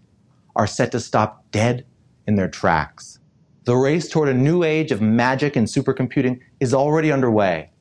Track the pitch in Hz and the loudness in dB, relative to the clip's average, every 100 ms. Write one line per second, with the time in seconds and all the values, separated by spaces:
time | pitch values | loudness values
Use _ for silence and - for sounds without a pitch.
0 | _ _ _ _ _ - 107 - 123 123 | _ _ _ _ _ -2 -2 -2 -4 -4
1 | - 120 107 - _ 104 117 127 - _ | -2 0 0 -4 _ -2 0 -2 -8 _
2 | _ _ - 104 92 - 95 80 71 - | _ _ -2 0 -2 -2 0 0 -2 -10
3 | - - _ _ _ _ - 123 135 170 | -20 -20 _ _ _ _ -2 0 2 0
4 | 156 160 147 127 139 175 160 156 156 113 | -2 0 0 2 2 2 0 0 -2 0
5 | 107 117 123 131 143 139 104 - 135 131 | 2 2 2 0 0 0 -2 0 -2 -2
6 | 127 - 127 127 - _ 127 135 147 160 | -2 -2 -2 -2 -10 _ 0 0 2 2
7 | 156 139 127 107 95 80 78 _ | 2 0 2 2 2 -2 -8 _